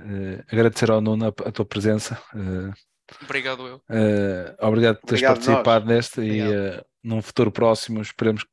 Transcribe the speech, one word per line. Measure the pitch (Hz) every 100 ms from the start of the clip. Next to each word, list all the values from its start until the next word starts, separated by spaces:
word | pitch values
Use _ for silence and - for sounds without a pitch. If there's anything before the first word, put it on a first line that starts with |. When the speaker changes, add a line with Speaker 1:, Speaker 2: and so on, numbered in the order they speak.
Speaker 1:
eh, | 104 98 95 95 -
agradecer | 113 113 - 113
ao | 110
Nuno | 107 110 113
a, | - -
a |
tua | 110 107
presença. | 107 107 107 - 120 -
Eh, | 110 95 92 95 95 _ _ _ -
Speaker 2:
Obrigado | 139 139 131 127 127
eu. | 131 -
Speaker 1:
eh, | 110 107 104 98 92 87 -
obrigado | 107 110 113 107
por | -
teres | 113
Speaker 3:
Obrigado | 131 123
Speaker 1:
participado | 123 135 117 113 107
Speaker 3:
nós. | 117
Speaker 1:
neste | 120 -
e, | 110 107
Speaker 2:
Obrigado. | 107 104 98 87
Speaker 1:
eh, | - _
num | 113 110
futuro | - - 113
próximo | - 117 110 - 110
esperemos | 104 - 113 107 -